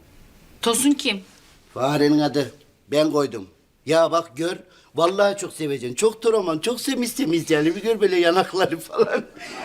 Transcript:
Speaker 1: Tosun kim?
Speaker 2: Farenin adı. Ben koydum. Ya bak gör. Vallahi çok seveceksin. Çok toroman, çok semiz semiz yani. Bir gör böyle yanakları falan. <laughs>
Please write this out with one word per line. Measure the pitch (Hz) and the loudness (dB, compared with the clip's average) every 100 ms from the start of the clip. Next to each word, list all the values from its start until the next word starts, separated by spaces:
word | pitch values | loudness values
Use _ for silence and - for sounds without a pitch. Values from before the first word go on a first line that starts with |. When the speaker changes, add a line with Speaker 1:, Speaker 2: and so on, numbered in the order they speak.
| - - - - - - | -20 -20 -20 -20 -20 -6
Speaker 1:
Tosun | 233 233 277 | -2 2 2
kim? | 277 254 196 - - - _ _ | 0 -2 -6 -10 -20 -20 _ _
Speaker 2:
Farenin | 113 135 147 147 151 | -4 0 2 4 4
adı. | 147 143 123 - _ _ _ | 2 0 -2 -8 _ _ _
Ben | 143 156 | 0 2
koydum. | 147 135 110 92 _ _ _ 131 | 2 -2 -4 -14 _ _ _ 0
Ya | 160 160 | 2 4
bak | 165 165 123 | 0 -2 -6
gör. | 170 185 - _ _ 139 | -6 -6 -14 _ _ 0
Vallahi | 175 196 202 196 | 0 4 2 0
çok | 170 | -8
seveceksin. | - 151 139 120 123 | -8 -6 -4 -6 -2
Çok | 220 220 | -2 0
toroman, | 233 220 180 156 | 0 0 0 -2
çok | 220 240 | -4 -4
semiz | - 247 233 | -4 -4 -4
semiz | - 269 165 147 | -4 -2 -2 0
yani. | 151 156 196 | 2 2 0
Bir | |
gör | 214 220 | -2 0
böyle | 196 180 | 2 4
yanakları | 170 180 185 185 180 165 | 4 4 0 -2 -2 -2
falan. | - - - 247 - | -4 0 0 0 -6
<laughs> | - - - | -16 -16 -12